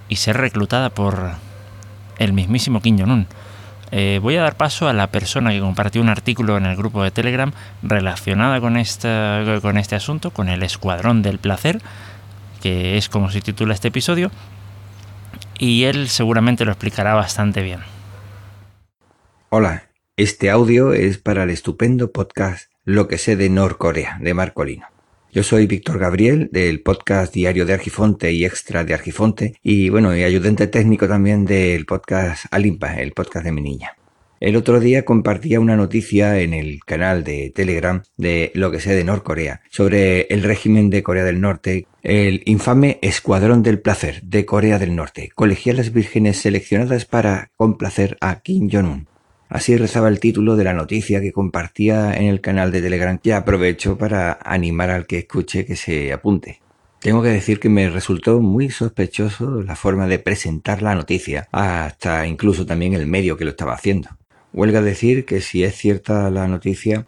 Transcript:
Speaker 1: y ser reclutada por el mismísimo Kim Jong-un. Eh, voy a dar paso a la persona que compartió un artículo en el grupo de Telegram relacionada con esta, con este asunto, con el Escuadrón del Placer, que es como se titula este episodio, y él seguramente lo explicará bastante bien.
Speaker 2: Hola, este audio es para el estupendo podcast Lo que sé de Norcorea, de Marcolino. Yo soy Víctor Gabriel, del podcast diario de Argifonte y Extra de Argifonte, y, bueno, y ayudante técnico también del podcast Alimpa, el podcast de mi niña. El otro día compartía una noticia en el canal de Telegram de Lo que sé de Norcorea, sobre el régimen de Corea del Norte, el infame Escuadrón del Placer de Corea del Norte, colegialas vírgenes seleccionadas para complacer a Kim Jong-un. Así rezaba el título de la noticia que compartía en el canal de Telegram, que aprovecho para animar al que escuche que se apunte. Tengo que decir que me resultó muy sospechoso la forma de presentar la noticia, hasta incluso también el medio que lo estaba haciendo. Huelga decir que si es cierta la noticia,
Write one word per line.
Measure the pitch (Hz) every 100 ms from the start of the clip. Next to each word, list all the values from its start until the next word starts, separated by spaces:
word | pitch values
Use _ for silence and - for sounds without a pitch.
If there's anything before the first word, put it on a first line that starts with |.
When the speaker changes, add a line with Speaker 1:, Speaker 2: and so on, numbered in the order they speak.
| -
Speaker 1:
y | 107
ser | - 107
reclutada | 131 107 101 123 131
por | 104 101 92 92 87 - - - - - - - -
el | 110
mismísimo | 98 92 120 127 117
Kim | 110 107
Jong-un. | 95 127 92 - - - - - -
Eh, | 101 98 98
voy | 107 160
a |
dar | 160 -
paso | 151 - 156
a |
la | 117 98
persona | 107 95 139 120
que | 101
compartió | 98 92 104 110
un | 113
artículo | 104 - 123 110 104
en | 95
el | 92
grupo | 104 104
de | 95
Telegram | 98 120 123 135 147 - -
relacionada | - 104 92 92 - 98 123 131
con | 117 117
esta, | 113 - 117 110 107 104 107 104
con | 104 101
este | 101 101
asunto, | - 151 180
con | - 95
el | 90
Escuadrón | 92 - 98 87 104 117
del | 101 95
Placer, | 101 95 151 208 - - - - - - - -
que | 95 92 90 101
es | -
como | 107 98
se | 101
titula | 98 101 110
este | 104 117
episodio, | 127 120 175 185 - - - - - - - - - - - - -
y | 123 117
él | 127 139 135
seguramente | - 113 113 117 120
lo | 113
explicará | 98 98 - 104
bastante | 107 98 - 104 101
bien. | 95 90 - - - - - - - - - _ _ _ _ _ _ _ _
Speaker 2:
Hola, | 110 104 82 - _ _ -
este | 101 - 98
audio | 107 117 120 131
es | 104 98 95
para | - 101
el | 92
estupendo | 85 - - 117 127 120
podcast | - 98 - 95 90 - _
Lo | - 101 92
que | -
sé | - 104
de | 98
Norcorea, | 95 98 - 85 80 76 78
de | 80
Marcolino. | 90 92 - 71 65 - _ _ _ _
Yo | -
soy | 101 110 104
Víctor | 98 - -
Gabriel, | 90 92 113 151 156
del | 90 87 80
podcast | - 95 - 98 92
diario | - 90 90 85
de |
Argifonte | 95 - - 107 101 87
y | 85 90
Extra | - - 85
de | 82 80
Argifonte, | - 78 110 107 - -
y, | - 104 95
bueno, | 104 107 87
y |
ayudante | 90 92 92 104 104
técnico | 117 110 107 98
también | 101 98 104 98
del | 98 92 85 78
podcast | 92 - 95 92 85 -
Alimpa, | 95 101 90 71 82
el | 69
podcast | - 90 85 82
de |
mi | 76
niña. | 71 65 - - _ _ _ _
El | - 110
otro | 113 120
día | 120 131 131
compartía | 117 104 101 156 113
una | 113 110
noticia | 98 113 107 101 104 101
en | 85
el | 80 76 73
canal | - 80 92 90
de | 76 73 67
Telegram | - 95 85 90 92 101 -
de | 87 85 82 87
Lo | 92
que | 80
sé | 98 98
de |
Norcorea, | 85 104 - 80 78 69 _
sobre | - 98 101 95 92
el | - 101
régimen | 101 - 107 107 104
de | 98
Corea | 90 92
del | 92 90
Norte, | 101 80 - 92 85 _
el | - 104 101 95 -
infame | 107 - 127 143 131
Escuadrón | 110 - - 95 104 120
del | 113 104
Placer | - 98 80 69
de | 92 104 -
Corea | 104 107 107
del | 92 87
Norte, | 76 - - -
colegialas | 110 92 - 123 113
vírgenes | 117 101 113 107 101
seleccionadas | 110 101 - 104 123 123 -
para | 117 107 95 - _
complacer | 110 104 101 - 101 -
a | 90 90
Kim | - 95 101
Jong-un. | 101 92 69 73 _ _ _ _
Así | - - 120
rezaba | 110 120 110
el | 101
título | 113 104 107 110
de |
la | 92 90
noticia | 78 107 104 101
que | 98
compartía | 92 95 87 85 - 107 110 104
en | - 104
el | 95
canal | - 98 92
de | 90
Telegram, | 90 90 90 92
que | -
aprovecho | 104 95 98 90 82 - 95
para | 107 101 87 - -
animar | 92 85 82 90
al | 90 85
que | 87
escuche | - 92 87 92 -
que | 87
se | - 78 69
apunte. | 69 107 95 - - _ _ _ _
Tengo | 110 110
que | 117
decir | 107 98 104
que | 110
me | 104 95
resultó | 87 - 92 - 117
muy | 110 101 135
sospechoso | - 117 - 92 - 104 101 120 131
la | 95 87
forma | 101 95 95
de | 92
presentar | - 95 90 80 - 101
la | 104
noticia, | 95 78 90 - 71 -
hasta | - 101 87 78 - - 80 82
incluso | 78 104 87 90
también | 85 87
el | 92 73
medio | 90 92 78
que |
lo | 78
estaba | 69 78
haciendo. | 60 98 98 - - _ _ _
Huelga | - 104 107
decir | 104 98 117 131 127
que | 95
si | 95 92
es | 92 -
cierta | 104 98 - 107 98
la | 95 92
noticia, | 92 95 95 110 107